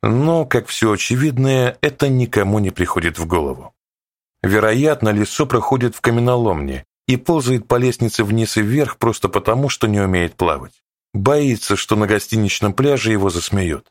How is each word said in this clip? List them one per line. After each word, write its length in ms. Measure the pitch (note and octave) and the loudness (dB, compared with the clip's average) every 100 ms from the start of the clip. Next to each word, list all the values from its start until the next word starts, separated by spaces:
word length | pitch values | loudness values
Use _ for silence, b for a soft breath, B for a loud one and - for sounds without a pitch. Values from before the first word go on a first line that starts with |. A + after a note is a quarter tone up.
Но, 420 | G#2+ A2+ D3+ E3 | 2 2 2 2
как 220 | D3+ B2 A2 | 2 -2 -2
всё 240 | - A2+ | -2 0
очевидное, 840 | G#2 - B2 D3+ B2 C3 C3 B2 - | 0 0 0 0 0 0 2 0 0
это 280 | D3 C#3+ C#3+ | -4 0 0
никому 500 | C3 A#2+ - G2 G#2 | 2 0 0 0 2
не 120 | G2+ | 0
приходит 480 | - F2+ - E2 D#2 | -2 -2 0 -2 -4
в 80 | E2 | -2
голову. 480 | F2 D2 C2 - _ _ _ _ _ _ _ | -2 -2 -6 -14 _ _ _ _ _ _ _
Вероятно, 680 | - G#2 G#2+ A2+ D3+ D3 G#2+ | 0 2 2 2 2 2 0
Лисо 360 | G#2 G#2 - C#3 | 0 0 -2 0
проходит 480 | A#2+ - C3+ A#2+ | 0 0 0 0
в 60 | - | 0
каменоломне 840 | - A#2 A#2+ B2 A2+ E2 C#2 C2+ - _ - | 0 2 2 2 0 -2 -4 -8 -12 _ -2
и 100 | B2+ | -2
ползает 500 | B2+ E3 B2 B2+ - | 0 0 0 -2 0
по 100 | B2 | 0
лестнице 480 | B2+ A#2+ A#2 - | 0 0 -4 -2
вниз 320 | G#2 A2+ A2+ - | -2 0 0 -2
и 60 | |
вверх 360 | G#2+ C3+ C#3+ - | 0 0 -2 -2
просто 300 | A2+ A2 A#2+ | -2 0 -2
потому, 400 | G#2 F#2+ A#2 C#3 | -2 0 0 0
что 180 | - A2+ | 0 0
не 140 | G#2 | 2
умеет 340 | G2 F#2 F2 | 2 0 0
плавать. 480 | - F2 D2 C#2 _ _ _ _ | 0 -2 -2 -6 _ _ _ _
Боится, 600 | G2+ G2+ D3 C#3+ A2+ - G2+ | -2 2 2 2 0 -2 -2
что 200 | - G#2 | 0 0
на 100 | G#2+ | 2
гостиничном 680 | G#2 - A2 G#2 - G#2+ | 0 0 -2 0 0 -2
пляже 380 | F#2 C#3 C#3 A2 | 0 0 2 0
его 180 | A2 G2 | 0 0
засмеют. 560 | F2 - G2+ F#2 D2 - | -2 -2 -2 -2 -4 -10